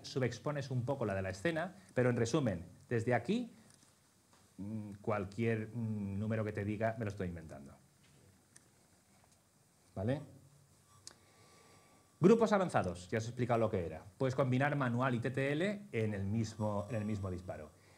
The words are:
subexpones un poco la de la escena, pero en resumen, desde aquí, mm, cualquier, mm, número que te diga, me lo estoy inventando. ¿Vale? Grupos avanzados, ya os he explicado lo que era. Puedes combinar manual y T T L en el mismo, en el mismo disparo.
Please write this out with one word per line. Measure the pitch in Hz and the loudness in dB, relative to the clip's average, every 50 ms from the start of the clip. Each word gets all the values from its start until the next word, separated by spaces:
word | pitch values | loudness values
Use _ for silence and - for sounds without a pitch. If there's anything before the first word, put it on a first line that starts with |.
| - | -10
subexpones | - - 139 127 117 123 - - 151 147 143 135 - | -6 -2 0 0 0 0 -2 -4 -4 -4 -4 -4 -2
un | 131 123 120 | -2 -2 0
poco | 139 139 131 117 | 0 -2 0 0
la | 104 98 | 0 0
de | 95 95 | 0 -2
la | 95 | -4
escena, | 95 - - 170 165 156 170 185 - - - - - | -4 -2 -2 0 0 0 -2 -4 -6 -12 -20 -4 0
pero | 131 123 123 | 2 4 4
en | 117 | 4
resumen, | 117 117 110 - 160 135 113 90 82 87 - - - - | 4 2 2 2 2 2 2 0 -2 -6 -10 -16 -16 -6
desde | - 120 113 110 123 123 | -2 -2 0 2 2 2
aquí, | 113 - - 208 247 247 - - - - - - - - - - _ _ _ _ _ _ _ _ - - - _ | 2 2 0 0 -2 -2 -6 -10 -16 -20 -20 -20 -20 -20 -20 -20 _ _ _ _ _ _ _ _ -20 -20 -20 _
mm, | - 98 104 110 107 104 104 101 101 | -10 -8 -8 -6 -6 -8 -10 -12 -8
cualquier, | - 113 107 104 98 98 - 117 117 113 113 107 110 107 117 | -4 -2 -2 0 -2 -4 -2 0 0 2 2 0 -2 -4 -4
mm, | 120 113 110 110 104 101 98 98 98 | -4 -2 -2 -2 -2 -2 -2 -2 -2
número | 107 107 110 110 107 | -2 0 0 0 0
que | 107 101 | -2 -2
te | 107 101 | -2 -2
diga, | 104 107 101 110 113 107 120 | -2 0 0 0 0 0 -2
me | 113 | -2
lo | 101 | -4
estoy | 95 - 95 90 | -2 -2 -4 -4
inventando. | 85 82 80 78 69 69 69 69 - - - _ _ _ _ - - - - - - _ _ _ - - _ _ _ _ _ _ _ _ _ _ _ _ _ _ _ _ _ _ _ _ _ _ _ _ _ _ - | -4 -6 -10 -12 -14 -14 -16 -16 -20 -20 -20 _ _ _ _ -20 -20 -20 -20 -20 -20 _ _ _ -20 -20 _ _ _ _ _ _ _ _ _ _ _ _ _ _ _ _ _ _ _ _ _ _ _ _ _ _ -6
¿Vale? | 98 95 117 139 156 - - - - - - - - _ _ _ _ _ _ - - - - - - - - - - - - - - - - - - - - - - - _ _ - | -2 0 0 0 -2 -4 -10 -18 -20 -20 -20 -20 -20 _ _ _ _ _ _ -20 -20 -20 -20 -20 -20 -20 -20 -20 -20 -20 -20 -20 -20 -20 -20 -20 -20 -20 -20 -20 -20 -20 _ _ 6
Grupos | 151 185 226 226 226 190 208 | 8 8 8 8 6 6 4
avanzados, | 196 185 160 - 120 92 92 85 90 - - | 4 4 4 2 2 2 0 -2 -6 -6 -4
ya | - | -2
os | 110 107 | -2 -2
he | 120 | -2
explicado | 117 - 123 120 120 113 | -2 -2 2 2 4 4
lo | 113 107 | 4 4
que | - 95 85 | 2 0 -2
era. | 78 78 78 - - - | -2 -6 -10 -12 -12 -4
Puedes | - 135 131 127 | -2 0 0 2
combinar | - 139 127 127 127 139 143 143 | 2 2 4 4 4 4 2 2
manual | 143 135 123 117 120 127 135 123 | 2 0 0 2 2 2 2 2
y | 113 | 0
T | 120 135 | -2 -2
T | 131 139 135 139 | -2 0 0 0
L | 147 151 180 208 208 - - - | 0 0 0 -2 -2 -4 -8 -6
en | - 113 110 107 104 | -2 -2 0 0 0
el | 98 98 | -2 -2
mismo, | 98 107 117 107 - - - 107 107 104 101 101 - | 0 0 0 0 -2 -2 -2 -2 -2 0 -2 -4 -4
en | 123 | -4
el | 107 104 | -2 -2
mismo | 107 107 95 98 95 | -2 -2 -2 -2 -4
disparo. | 90 87 87 87 80 76 78 76 - - - - - | -4 -6 -6 -8 -10 -10 -12 -16 -18 -20 -20 -20 -20